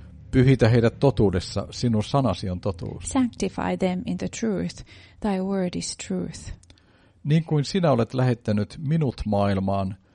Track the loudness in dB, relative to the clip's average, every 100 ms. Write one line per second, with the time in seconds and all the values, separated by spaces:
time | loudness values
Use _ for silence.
0 | -20 -20 -2 4 6 6 6 6 4 4
1 | 2 4 2 2 -2 -6 -6 -4 0 0
2 | 0 0 0 -2 -4 -4 -4 -6 -8 -8
3 | -4 -2 -2 -2 -6 -4 -4 -2 -2 -2
4 | -4 -6 -6 -4 -4 -2 -4 -8 -16 -20
5 | -20 -6 -4 -2 -2 -2 -2 -4 -8 -10
6 | -8 -6 -6 -10 -14 -14 -18 -20 _ _
7 | _ _ 0 2 2 0 0 2 4 4
8 | 2 0 0 0 0 -2 -2 -6 -2 0
9 | 0 -2 -2 2 2 2 0 -2 -2 -6
10 | _